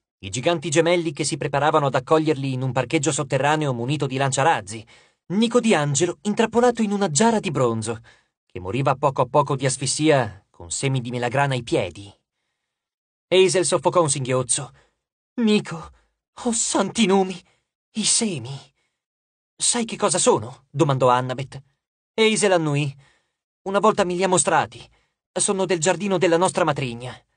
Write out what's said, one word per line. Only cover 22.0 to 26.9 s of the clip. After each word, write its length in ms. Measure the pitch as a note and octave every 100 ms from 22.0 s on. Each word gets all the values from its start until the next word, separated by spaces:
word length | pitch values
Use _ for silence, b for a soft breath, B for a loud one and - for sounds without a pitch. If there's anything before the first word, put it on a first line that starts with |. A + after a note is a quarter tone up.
| _
Hazel 400 | - A3 A3 G3+
annuì. 420 | F3+ D#3 C#3+ D3 - b b b b _ _
"Una 160 | - G3
volta 260 | G#3 G#3 F3+
me 80 |
li 100 | F3
ha 40 | F#3+
mostrati. 600 | F3+ - D#3+ A2 B2 - _ _ _ _
Sono 340 | - F#3 G3 F#3
del 140 | F#3
giardino 380 | D#3+ E3+ G3+ F#3+
della 200 | F3+ E3
nostra 280 | F3+ F#3 E3+
matrigna." 520 | C#3+ C3+